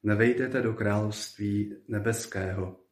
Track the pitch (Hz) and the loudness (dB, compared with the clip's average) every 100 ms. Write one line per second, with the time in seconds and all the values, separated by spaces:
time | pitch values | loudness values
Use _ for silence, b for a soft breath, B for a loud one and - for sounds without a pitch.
0 | 104 104 117 123 131 131 117 110 104 104 | 2 4 4 4 0 0 0 0 2 2
1 | 107 104 - - 104 104 104 101 - 107 | 0 -4 -12 -6 -2 0 -2 -8 -6 -2
2 | 107 113 - 98 95 95 92 - _ | 0 -2 -4 -4 -4 -4 -6 -8 _